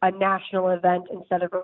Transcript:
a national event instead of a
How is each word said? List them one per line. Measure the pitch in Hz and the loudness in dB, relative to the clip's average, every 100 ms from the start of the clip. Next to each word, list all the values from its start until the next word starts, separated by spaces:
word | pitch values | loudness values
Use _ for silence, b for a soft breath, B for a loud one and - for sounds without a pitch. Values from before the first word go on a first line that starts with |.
a | 185 | -2
national | 190 196 190 - 190 185 | 2 0 0 -2 -2 0
event | 180 180 180 180 | 2 2 2 -2
instead | 185 - 180 | -12 -4 -2
of | 175 | -2
a | 185 | -4